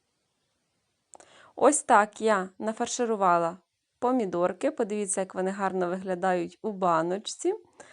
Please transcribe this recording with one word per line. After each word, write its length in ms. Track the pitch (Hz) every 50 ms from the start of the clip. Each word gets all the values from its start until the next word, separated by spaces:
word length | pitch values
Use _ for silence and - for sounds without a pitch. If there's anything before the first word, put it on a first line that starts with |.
| _ _ _ _ _ _ _ _ _ _ _ _ _ _ _ _ _ _ _ _ _ _ - - - _ - - - - _
Ось 260 | - - 269 294 -
так 380 | - - 247 202 214 214 - -
я 280 | 214 220 214 190 196 190 - -
нафарширувала 1000 | 214 220 220 - 240 233 - - 247 226 226 202 196 180 175 170 170 165 180 - _ _ _ _ _ _ _ _
помідорки. 680 | - 240 262 254 220 185 170 175 175 180 190 185 - 277
Подивіться, 500 | 302 - 240 190 208 208 208 196 - 202
як 140 | 190 190 -
вони 160 | 190 185 190
гарно 380 | 196 202 196 190 185 185 180 175
виглядають 680 | 180 190 190 190 185 175 180 190 180 175 170 175 - _
у 100 | - 220
баночці. 840 | 208 185 185 175 165 160 165 175 180 208 220 - - - - 349 415 427 - _ _ - - -